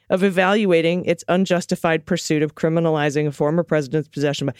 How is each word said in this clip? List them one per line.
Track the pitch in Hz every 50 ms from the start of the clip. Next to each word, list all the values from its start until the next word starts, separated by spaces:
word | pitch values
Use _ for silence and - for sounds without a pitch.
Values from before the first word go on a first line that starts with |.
| _ -
of | 190 185
evaluating | 190 196 175 185 185 185 208 226 214 185 170 165 160 165 175 180 -
its | - 170 - - -
unjustified | 170 185 190 - 180 170 - - 185 - - 170 160 165 -
pursuit | - 180 160 - - 160 151
of | 151 151 -
criminalizing | - - 160 165 170 165 160 156 151 147 151 135 151 151
a | 147
former | 139 - 151 147 160 175
president's | 165 - 165 156 143 123 147 156 143 _
possession. | - 143 143 143 139 - 139 139 - -